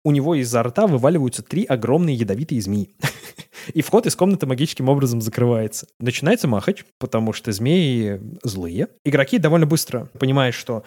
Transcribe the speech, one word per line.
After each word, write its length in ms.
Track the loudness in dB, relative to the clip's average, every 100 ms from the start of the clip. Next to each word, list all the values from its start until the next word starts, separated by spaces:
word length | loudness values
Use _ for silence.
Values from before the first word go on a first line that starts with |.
у 60 | 0
него 240 | 2 2
изо 280 | 0 0 0
рта 240 | 0 2 2
вываливаются 560 | 4 4 2 0 -4
три 220 | -6 -4
огромные 520 | 0 0 2 2 2 0
ядовитые 440 | -2 -2 -4 -4
змеи. 340 | -2 -2 -4 _
<laughs> 720 | -8 -8 -16 -20 -20 -18 -6
И 100 | -4
вход 240 | 2 2 2
из 80 | 2
комнаты 300 | 2 2 0
магическим 420 | -2 -2 0 2
образом 320 | 2 2 0
закрывается. 640 | -2 0 2 2 -2 -8 -14 -6
Начинается 480 | -4 0 0 2 2
махач, 360 | 0 0 -4 -8 -12
потому 340 | -4 -2 -2
что 200 | -4 -4
змеи 680 | -2 2 2 2 0 -2 -4 -10 -10
злые. 460 | -8 -6 -6 -4 -6 _
Игроки 340 | 0 0 2 2
довольно 280 | 4 4 4
быстро 420 | 2 -2 -8 -8 -4
понимают, 360 | 0 2 2
что 300 | -2 -6 -8